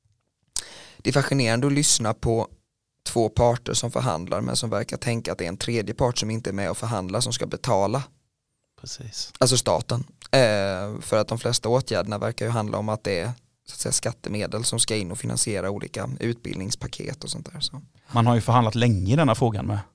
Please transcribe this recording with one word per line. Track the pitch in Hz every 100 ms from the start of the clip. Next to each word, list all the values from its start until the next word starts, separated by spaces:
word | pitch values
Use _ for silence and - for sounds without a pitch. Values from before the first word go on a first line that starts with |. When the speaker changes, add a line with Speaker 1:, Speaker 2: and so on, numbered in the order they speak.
| _ _ _ _ _ - - - - -
Speaker 1:
Det | 131
är |
fascinerande | 139 135 139 113 117 139
att |
lyssna | 143 156 - 110
på | - 117 113 - - _ _ _ _ -
två | 120 107
parter | - 120 120 -
som | - 120
förhandlar, | - 127 80 90 95
men | 123 123
som | 110
verkar | 104 - -
tänka | 120 113 85
att | 90
det |
är | 87
en | 95
tredje | - 117 101
part | - 123 -
som | 107
inte | 113 -
är |
med | 98 90
och | -
förhandlar | 113 107 92 107
som | 117
ska | - 101
betala. | - - 98 98 135 - _ _ _ _ _ _ _
Speaker 2:
Precis. | 131 - 117 - - -
Speaker 1:
Alltså | 123 123
staten. | 113 80 - 117 - - -
Eh, | 135 113 104 98 92 104 107
för | - 110
att | 107
de | 113
flesta | 117 113 113
åtgärderna | 127 - 101 101 104
verkar | 110 - 113
ju |
handla | 117 107 101
om | 107
att | 110
det | 101 87
är, | 110 123 _ _ -
så |
att | -
säga, | -
skattemedel | - 117 - - 104 87 104
som | 117 117
ska | - 110
in | 87
och | 101
finansiera | 117 117 113 98 92
olika | 98 - - 123 135
utbildningspaket | 117 117 - 92 98 - - - - -
och | -
sånt | - -
där, | -
så. | - 131 - _ -
Speaker 2:
Man | 120 117
har |
ju | 117
förhandlat | 120 120 110
länge | 113 120 98 95
i | 151
denna | 139
frågan | 110 120 104 -
med. | 107 -